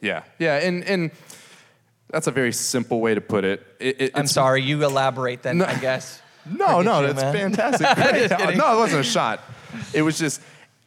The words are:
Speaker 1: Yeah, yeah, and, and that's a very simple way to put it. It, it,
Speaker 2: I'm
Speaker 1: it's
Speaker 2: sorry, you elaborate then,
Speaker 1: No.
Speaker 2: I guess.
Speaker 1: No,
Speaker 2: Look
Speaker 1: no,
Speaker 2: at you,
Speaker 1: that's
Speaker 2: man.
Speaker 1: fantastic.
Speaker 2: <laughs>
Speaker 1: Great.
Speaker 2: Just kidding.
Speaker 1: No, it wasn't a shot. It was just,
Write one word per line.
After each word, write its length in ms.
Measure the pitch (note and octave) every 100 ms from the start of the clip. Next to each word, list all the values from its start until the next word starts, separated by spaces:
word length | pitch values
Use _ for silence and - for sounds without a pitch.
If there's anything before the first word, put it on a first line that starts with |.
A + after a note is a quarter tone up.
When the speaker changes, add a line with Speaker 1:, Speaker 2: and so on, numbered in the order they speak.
Speaker 1:
Yeah, 220 | - D#2+ - -
yeah, 180 | E3 C#3+
and, 260 | F3+ F3+ F3
and 260 | G3 D#3+ - - - - - - _ _ _ -
that's 160 | D#3 D#3
a 40 |
very 220 | C3 B2
simple 480 | A2+ - C3 A#2 A#2+
way 140 | A2+ G#2+
to 60 |
put 220 | - G#2
it. 220 | F#2+ G2 - -
It, 200 | B2+ C3
it, 120 | C3
Speaker 2:
I'm 120 | - C#3+
Speaker 1:
it's 60 |
Speaker 2:
sorry, 280 | - C3 C3+
you 220 | C3 D3 D3
elaborate 560 | C3+ C3+ B2+ B2+ B2
then, 160 | C3 B2+
Speaker 1:
No. 80 | F#3
Speaker 2:
I 100 | -
guess. 460 | B2+ C3 - - - _ D3+
Speaker 1:
No, 320 | A#3+ G4 F#3
Speaker 2:
Look 80 | F#3+
Speaker 1:
no, 60 |
Speaker 2:
at 80 | F3+
you, 120 | C#3
Speaker 1:
that's 200 | C#3 C3+
Speaker 2:
man. 0 | G3+ G3 G3
Speaker 1:
fantastic. 320 | - A#3+ C#4
Speaker 2:
<laughs> 80 | -
Speaker 1:
Great. 340 | - D#4 A3
Speaker 2:
Just 100 | F3+
kidding. 180 | F#3+ -
Speaker 1:
No, 160 | D4+ -
it 20 |
wasn't 240 | A3+ D#3+
a 20 |
shot. 400 | B2+ F3 C3 G#2 - - - A2+ -
It 120 | D3+
was 160 | D#3 D3+
just, 200 | D#3+ - - - - _